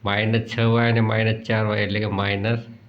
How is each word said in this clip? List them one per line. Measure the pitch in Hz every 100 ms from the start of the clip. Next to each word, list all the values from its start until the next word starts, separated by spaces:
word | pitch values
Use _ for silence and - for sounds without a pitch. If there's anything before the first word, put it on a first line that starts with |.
| 104
માઇનસ | 101 110 113 113 -
છ |
વાય | 117 117 120
અને | 117
માઇનસ | 110 110 110 110 -
ચાર | 110 107
વાય | 104
એટલે | 101 101
કે | 107
માઇનસ | 98 98 101 104 120 - -